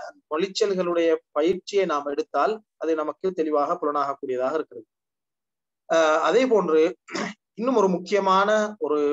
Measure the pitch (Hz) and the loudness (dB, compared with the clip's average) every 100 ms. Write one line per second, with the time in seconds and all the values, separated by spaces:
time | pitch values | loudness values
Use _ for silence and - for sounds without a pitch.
0 | - - - 156 190 - 214 185 175 170 | -2 -16 -6 -4 -2 0 0 0 0 0
1 | 165 160 _ 147 165 185 - 202 180 147 | 2 0 _ -2 0 0 -2 -2 0 -2
2 | 143 143 - 143 170 214 _ - 156 160 | -4 -6 -4 0 0 -2 _ -8 -4 -2
3 | 151 - 190 180 156 147 143 175 147 147 | -4 -6 -6 -4 -2 0 -2 -2 -4 -2
4 | 139 135 131 127 131 156 135 - - _ | -4 -6 -6 -4 -2 -4 -6 -12 -20 _
5 | _ _ _ _ _ _ _ _ - 165 | _ _ _ _ _ _ _ _ -2 2
6 | 156 156 156 214 262 214 170 156 170 - | 2 2 2 2 4 2 4 4 2 0
7 | - - 214 - _ - 247 233 190 175 | -12 -10 -10 -12 _ -6 0 2 2 0
8 | 185 202 190 190 202 214 208 214 147 151 | -2 0 2 2 4 2 0 -4 -4 0
9 | 147 | 0